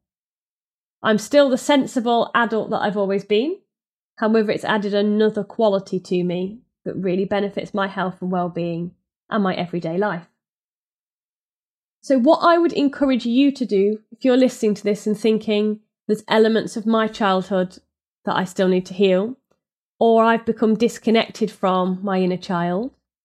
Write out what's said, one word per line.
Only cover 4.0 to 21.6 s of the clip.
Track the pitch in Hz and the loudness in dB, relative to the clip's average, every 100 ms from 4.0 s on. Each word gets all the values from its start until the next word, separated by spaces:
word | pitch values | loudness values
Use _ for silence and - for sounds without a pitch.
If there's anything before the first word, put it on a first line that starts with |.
| _ - | _ -4
However, | 220 220 214 | 0 2 0
it's | 160 | -2
added | - 214 202 | -2 -2 -2
another | 202 208 208 214 214 | 0 0 2 0 0
quality | 202 - 220 196 196 185 | -6 -2 0 0 -2 -6
to | - 180 | -2 -2
me | 175 175 190 233 _ _ | -2 -4 -6 -10 _ _
that | - | -10
really | - 185 185 | -6 -2 -2
benefits | 196 202 202 - - | -2 -2 -4 -6 -8
my | 208 190 | -4 -4
health | 190 185 175 | -4 -6 -6
and | 185 | -4
well-being | 185 175 170 170 170 170 - _ _ _ | -4 -4 -4 -6 -6 -8 -12 _ _ _
and | 214 | -2
my | 190 | -2
everyday | - 170 175 165 170 | -2 -4 -6 -4 -2
life. | 208 170 - _ _ _ _ _ _ _ _ _ _ _ _ _ _ _ _ _ - | -2 -4 -10 _ _ _ _ _ _ _ _ _ _ _ _ _ _ _ _ _ 0
So | 269 | 2
what | 247 320 | 4 4
I | 339 339 | 4 4
would | 339 | 2
encourage | - 285 - 277 247 233 | 0 -2 0 0 0 0
you | 240 285 | 2 2
to | 269 226 | 2 -2
do, | 202 202 214 - | 2 2 0 -8
if | - | -4
you're | 262 247 | 2 4
listening | 254 - 214 | 4 2 -2
to | 196 | -2
this | 208 208 214 | -2 -2 -2
and | 208 | -2
thinking, | 226 220 214 208 214 214 _ _ - | 0 0 0 0 0 -4 _ _ -4
"There's | 214 - | -4 0
elements | 220 220 220 - 233 | 2 4 2 -2 -4
of | 214 | -2
my | 220 220 | 0 0
childhood | 220 202 190 185 190 185 - _ _ _ _ | -2 0 0 0 -2 -2 -6 _ _ _ _
that | - - | -4 -4
I | |
still | 180 - 185 | -2 0 2
need | 185 185 | 2 -2
to | |
heal," | 185 196 185 220 262 _ _ _ _ _ - | 0 2 2 0 -6 _ _ _ _ _ -2
or, | 233 226 | 2 4
"I've | 226 226 226 | 4 2 -2
become | 220 220 214 | 0 0 2
disconnected | 233 - - 226 - - 214 | 0 0 0 0 0 -4 -6
from | - | -2